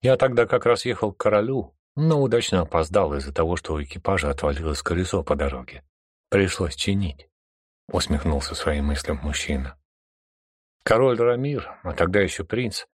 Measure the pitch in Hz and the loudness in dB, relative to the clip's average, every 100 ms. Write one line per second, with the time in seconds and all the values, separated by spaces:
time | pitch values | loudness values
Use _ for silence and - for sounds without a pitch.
0 | 127 127 135 120 117 127 120 117 123 113 | 4 4 4 4 2 2 4 2 0 -2
1 | 107 98 110 104 110 135 - _ _ - | -4 0 2 2 2 -4 -6 _ _ -2
2 | 160 151 135 117 - 92 82 87 80 101 | 2 2 2 2 2 0 2 0 2 2
3 | 87 71 69 71 82 87 - 78 76 - | 2 -2 -4 -2 0 0 -4 -6 -6 -6
4 | - 98 73 71 76 73 80 73 - 85 | -2 0 0 -2 -2 -2 -4 -4 -2 -2
5 | 90 95 78 71 71 65 64 - _ _ | 0 -2 -2 -2 -2 -4 -12 -20 _ _
6 | _ _ _ 101 95 - 85 - - 98 | _ _ _ 2 2 0 -6 -4 -2 0
7 | 95 69 - _ _ _ _ _ - 90 | -2 -8 -20 _ _ _ _ _ -4 -4
8 | - 71 85 73 - - - 73 73 73 | -2 -2 0 -2 -4 -6 -4 -2 -2 -2
9 | - 73 73 71 - 71 65 - _ _ | -4 -6 -4 -6 -4 -4 -4 -12 _ _
10 | _ _ _ _ _ _ _ _ - 113 | _ _ _ _ _ _ _ _ 0 4
11 | 131 117 120 120 139 139 - - 85 82 | 4 4 2 2 -2 -4 -8 -12 -10 0
12 | 85 101 92 - 85 110 123 - - | 2 2 0 -2 -4 -2 -4 -6 -14